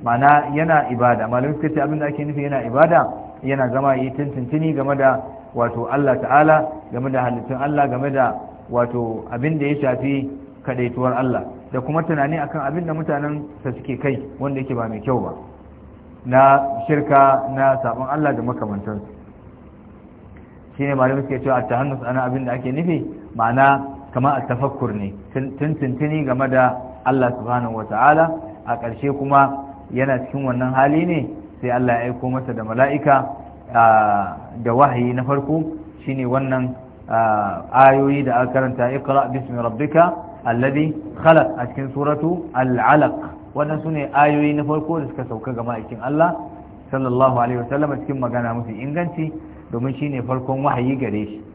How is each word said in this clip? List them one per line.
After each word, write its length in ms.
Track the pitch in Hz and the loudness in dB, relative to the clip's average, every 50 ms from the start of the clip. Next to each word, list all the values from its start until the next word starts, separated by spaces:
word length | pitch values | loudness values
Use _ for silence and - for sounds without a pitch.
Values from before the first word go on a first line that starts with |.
| - | 0
ma'ana 500 | 117 117 123 135 143 147 147 143 - 139 | 0 0 4 6 6 6 6 4 0 -2
yana 320 | 147 160 160 165 151 139 131 | -2 2 2 2 2 2 0
ibada. 360 | 127 113 120 123 120 110 110 110 | -2 2 4 4 4 2 0 -2
Malamai 280 | 120 123 127 147 151 | -2 -2 0 -2 -4
suka 140 | 151 - 156 151 | -2 -2 -2 0
ce 60 | 151 | 0
abin 160 | 139 151 151 151 | -2 -2 -2 -2
da 60 | 151 147 | -2 -4
ake 160 | 147 147 147 | -4 -4 -6
nufi 180 | 147 147 143 143 | -6 -4 -4 -4
yana 180 | 143 135 135 117 | -2 -2 -4 -4
ibada, 460 | 117 117 135 156 165 175 160 131 - - - - - - - - | -2 4 4 6 6 6 4 4 2 -4 -10 -12 -16 -16 -10 -4
yana 260 | 131 139 135 131 123 | -2 0 0 0 0
zama 240 | 117 135 135 139 135 | 0 0 2 2 2
yi 160 | 127 127 131 | 2 0 -4
tuntuntuni 640 | 127 - 147 143 131 131 123 123 151 156 156 160 156 | -4 -4 -6 -4 -4 -6 -6 -4 -2 -2 0 0 0
game 220 | 143 135 135 143 | 0 0 0 0
da 240 | 135 135 135 131 131 - - - - - - - | 4 4 4 4 2 -2 -8 -14 -16 -18 -12 -2
wato 340 | 120 117 117 117 117 117 113 | -2 -2 0 0 -4 -4 -2
Allah 240 | 131 143 143 139 123 113 | 0 0 2 2 2 0
Ta'ala, 480 | - 117 127 143 151 156 156 156 - - - - - - | 0 4 6 6 8 8 6 4 4 0 -6 -12 -14 -10
game 180 | - 120 127 139 | -8 -6 -6 -2
da 120 | 131 131 123 | -2 0 0
halittun 360 | 123 120 120 - - 131 127 | 0 -2 -4 -6 -6 -6 -4
Allah, 260 | 135 143 147 147 143 135 | -2 -2 2 2 0 0
game 220 | 123 127 135 143 | 0 -2 -2 -2
da 220 | 135 135 127 117 110 - - - - - - - | 0 2 2 0 0 -4 -10 -14 -18 -20 -14 -4
wato 560 | 117 120 120 120 120 120 117 113 113 110 - - | 0 0 0 0 0 -4 -4 -4 -4 -8 -8 -8
abin 260 | 123 120 123 156 160 151 | -8 -4 -2 -2 0 0
da 60 | 143 143 | 0 -2
ya 80 | 147 143 | -2 0
shafi 480 | 143 131 127 127 127 139 139 139 135 - - - - - - - - | 0 -2 -2 0 -2 -2 -2 -2 -4 -6 -10 -12 -16 -20 -20 -12 -8
kadaituwar 500 | - 127 123 123 120 120 123 127 127 123 | -6 -4 -2 -2 -2 -2 0 0 0 0
Allah, 300 | 120 131 127 120 104 - - - - - - | 0 0 0 -2 -2 -4 -8 -14 -16 -18 -8
da 80 | - 131 | -8 -6
kuma 220 | 127 - 147 160 160 | -6 -2 -4 -4 -2
tunani 340 | 160 165 147 139 143 160 165 | -2 -2 -2 0 -2 -2 -4
akan 220 | 143 143 - 160 | -6 -6 -6 -6
abin 240 | 139 139 147 175 175 | -6 -4 -4 -4 -6
da 80 | 160 156 | -6 -6
mutanen 500 | 156 160 156 151 143 147 147 151 147 143 - - - - | -6 -4 -4 -4 -4 -4 -4 -6 -6 -8 -12 -16 -10 -8
sa 80 | 135 | -8
suke 260 | 120 - - - 127 120 | -8 -8 -8 -8 -8 -4
kai 200 | - 143 139 139 - - - - | -2 -2 -2 -2 -6 -12 -12 -8
wanda 200 | 131 139 139 135 | -6 -6 -4 -4
yake 120 | 131 131 135 | -6 -6 -4
ba 140 | 120 117 113 | -6 -4 -6
mai 140 | 110 107 | -6 -6
kyau 180 | 98 139 127 120 | -2 -2 -2 0
ba, 140 | 98 87 80 - - - - - - - - - - - - - - - - - - | -2 -4 -10 -12 -16 -20 -20 -20 -20 -20 -20 -20 -20 -20 -20 -20 -20 -20 -20 -16 -8
na 400 | 127 123 131 135 135 139 139 139 - - - - - | 2 6 6 8 8 6 6 4 0 -4 -4 -2 0
shirka, 600 | 156 147 147 147 143 139 139 135 135 135 135 135 | 0 0 2 4 6 6 8 8 6 2 0 -2
na 240 | 135 135 135 135 135 135 - | -2 0 2 2 2 2 0
sabon 240 | 120 113 120 131 131 | -4 -4 -4 -4 -4
Allah 240 | 139 151 151 147 135 | -2 -2 0 0 0
da 80 | 120 | -2
makamantansu. 640 | 117 120 123 - 120 107 101 98 98 110 107 104 101 - - - - - - - - - - - - - - - - - - - - - - - - - - - - - - - - - - - | -4 -4 -4 -4 -6 -6 -6 -8 -8 -8 -8 -10 -10 -14 -20 -20 -20 -20 -20 -20 -20 -20 -20 -20 -20 -20 -20 -20 -20 -20 -20 -20 -20 -20 -20 -20 -20 -20 -20 -20 -20 -20 -20 -20 -20 -20 -8 -6
Shine 180 | 139 139 139 | -2 -2 2
malamai 280 | 131 127 127 135 139 135 | 2 2 2 2 0 -2
suke 160 | - 135 127 127 | -4 -4 -4 0
cewa 140 | 135 131 123 | 0 0 0
at-tahannus 420 | 123 - 120 120 135 143 135 127 120 117 | 0 0 -2 -2 -2 -2 -4 -6 -6 -4
ana 160 | 127 131 127 | -2 -2 -2
abin 220 | 127 127 135 131 | -2 -2 -4 -4
da 80 | 123 123 | -4 -6
ake 180 | 127 127 127 | -4 -4 -4
nufi, 320 | 131 147 170 180 170 151 - - - - - - - | -4 -2 -2 0 0 -2 -2 -6 -10 -14 -16 -14 -4
ma'ana 480 | 117 113 113 123 131 135 139 139 139 - - - - - - - | -2 0 0 4 6 6 6 6 4 0 -6 -12 -14 -16 -8 -4
kamar 240 | 127 123 143 143 135 | 0 0 0 0 0
at-tafakkur 520 | 123 - 131 117 139 135 - - 123 117 104 | -2 -4 -4 -2 -2 -4 -4 -4 -4 -4 -4
ne, 200 | 104 101 98 98 - - - - | -4 -6 -8 -10 -12 -18 -8 -6
tun-, 180 | 135 131 135 135 - | -6 -6 -6 -6 -4
tuntuntuni 680 | 147 151 156 151 143 127 123 123 147 151 151 156 147 | -4 -4 -2 -2 -2 -4 -2 -2 -2 -2 -2 -2 0
game 240 | 131 127 127 135 131 | 0 0 0 0 2
da 300 | 127 131 127 123 123 - - - - - - | 4 4 4 4 2 0 -8 -12 -16 -6 -2
Allah 260 | 127 135 135 127 120 - - | 0 2 2 2 0 0 -2
Subhanahu 360 | 107 113 123 123 120 117 113 | -4 -2 -2 -2 -2 -4 -6
wa 80 | 113 107 | -6 -6
Ta'ala. 440 | 98 107 107 123 143 151 160 165 165 160 - - - - - - | -4 0 4 6 6 6 6 4 2 0 -6 -10 -14 -16 -16 -6
A 120 | - 120 120 | -6 -6 -4
ƙarshe 340 | 117 117 113 - - 139 139 139 | -4 -8 -8 -4 -2 -2 -2 -2
kuma 480 | 139 139 139 139 139 135 - - - - - - - - | -2 4 6 6 6 4 2 -6 -10 -12 -16 -18 -16 -8
yana 280 | - 123 131 135 135 123 127 - | -2 -2 0 0 0 -2 -2 -6
cikin 160 | - 139 139 | -8 -4 -4
wannan 280 | 131 123 123 127 127 131 | -2 -2 0 -2 0 2
hali 320 | 131 135 143 147 160 175 | 4 4 4 4 2 2
ne 220 | 180 175 156 123 107 - - - - - - | 2 0 -2 -2 -4 -8 -12 -16 -18 -16 -8
sai 100 | - 123 | -4 -2
Allah 220 | 123 127 127 123 117 117 120 | 0 2 2 2 2 0 0
ya 80 | 123 123 | -4 -6
aiko 160 | 123 - 127 | -4 -4 -4
masa 240 | 131 131 127 127 120 | -4 -4 -4 -6 -6
da 100 | 110 110 | -6 -6
mala'ika, 600 | 110 110 117 131 139 143 147 143 151 139 131 127 - - - - - - - - - 120 | -4 2 2 2 4 2 0 4 4 4 4 4 0 -8 -12 -14 -18 -20 -20 -16 0 4
a, 640 | 117 113 113 110 110 110 104 104 101 98 92 - - - - - 117 | 6 8 8 8 6 6 4 2 0 0 -2 -6 -12 -14 -14 -12 -6
da 100 | 117 120 117 | -2 0 4
wahayi 400 | 123 143 139 127 123 120 123 123 | 4 4 4 4 2 0 0 0
na 100 | 127 127 | -2 0
farko, 400 | 131 143 139 139 139 156 160 156 - - - - - - - - | 0 0 -2 0 -2 -2 -2 -2 -4 -8 -10 -12 -16 -18 -12 -8
shine 200 | - 135 135 127 | -6 -4 -4 -2
wannan, 500 | 123 123 135 135 135 131 131 127 127 127 - - - - - - - | 0 0 0 0 0 0 0 -2 -2 -4 -8 -14 -20 -20 -20 -10 -2
a, 540 | 110 113 113 110 107 104 104 98 92 85 85 - | 0 2 2 2 2 2 0 -2 -4 -6 -10 -2
ayoyi 520 | - 127 135 135 135 135 139 139 143 143 143 | 6 8 8 10 8 8 4 2 2 2 0
da 180 | 139 117 123 | 0 2 2
aka 120 | 127 123 127 | 2 2 2
karanta, 380 | 131 131 127 120 - 120 123 131 | 0 0 0 0 0 0 0 0
"Iqra 360 | 139 135 - 135 139 135 127 | -2 -2 2 2 2 2 2
bismi 260 | 127 135 123 - 123 120 | -2 -6 -6 -6 -6 -4
rabbika 560 | 113 117 110 110 147 147 147 160 170 180 170 - - - - - - | -4 -4 -2 -2 -4 2 6 6 6 6 4 -4 -10 -14 -16 -8 -4
alladhi 480 | 123 117 117 127 139 139 147 156 160 151 - - - - - - | -2 0 2 2 2 2 0 0 0 -2 -6 -10 -12 -12 0 4
khalaq," 240 | 160 165 156 135 110 - - | 6 6 6 6 2 -2 -6
a 80 | 123 120 | -8 -8
cikin 220 | - - 135 135 120 | -6 -8 -8 -6 -4
suratu 520 | 135 143 143 151 147 151 160 175 175 - - - | -4 -2 -2 -2 0 -2 -2 -2 -4 -6 -6 -2
Al-Alaq. 600 | 127 131 131 123 120 110 117 139 156 143 127 - - - - - - - - - | -2 0 0 0 2 4 6 6 6 6 2 0 -4 -10 -12 -14 -16 -18 -12 -4
Wannan 260 | 143 147 147 156 151 | -4 -2 -2 -2 -6
sune 280 | 143 160 160 151 139 139 - | -4 -4 -4 -4 -6 -2 2
ayoyi 400 | 135 147 151 151 147 147 147 147 | 4 4 4 4 2 2 2 0
na 100 | 147 147 | 0 0
farko 360 | 147 151 156 151 156 170 165 | 0 -2 -2 -2 -2 -4 -4
da 80 | 143 123 | -4 -6
suka 160 | - - 127 | -8 -8 -8
sauka 260 | 117 117 110 - 131 127 | -8 -8 -8 -8 -8 -6
ga 80 | 117 117 | -6 -6
ma'aikin 360 | 117 120 113 107 - 120 110 | -6 -6 -8 -8 -12 -12 -8
Allah 340 | 110 131 147 151 160 175 170 - - - - - - - - - - - | -6 -4 2 2 2 2 2 -4 -10 -14 -16 -18 -18 -20 -20 -20 -14 -6
sallallahu 460 | - 135 135 127 123 123 131 131 127 120 | -4 -4 -2 -2 2 4 4 4 4 2
alaihi 200 | 120 120 123 123 120 | 0 0 0 -4 -4
wasallam 340 | 120 135 143 151 147 143 127 | -4 -2 -2 -2 -2 -2 -6
cikin 180 | - - 143 135 | -6 -6 -6 -4
magana 340 | 127 120 117 123 120 117 117 | -4 -2 -2 -2 -2 -2 -4
mafi 200 | 120 117 110 110 | -4 -6 -8 -10
inganci, 580 | 104 123 139 147 165 175 165 170 - 156 156 156 - - - - - - - | -10 -8 -6 -4 -4 -4 -4 -4 -6 -6 -6 -8 -10 -16 -16 -20 -20 -16 -8
domin 240 | - 117 120 135 131 131 | -6 -4 -4 -4 -4 -4
shine 240 | 147 147 139 131 117 | -4 -4 -4 -6 -4
farkon 380 | 117 131 131 127 131 131 135 139 | -4 -4 -4 -4 -4 -6 -2 -2
wahayi 320 | 143 131 123 123 127 139 127 | -2 0 0 -2 -2 -2 -2
gare 260 | 127 110 101 107 107 | -2 -4 -4 -4 -6
shi. 160 | 101 - - - - - | -6 -10 -14 -16 -18 -20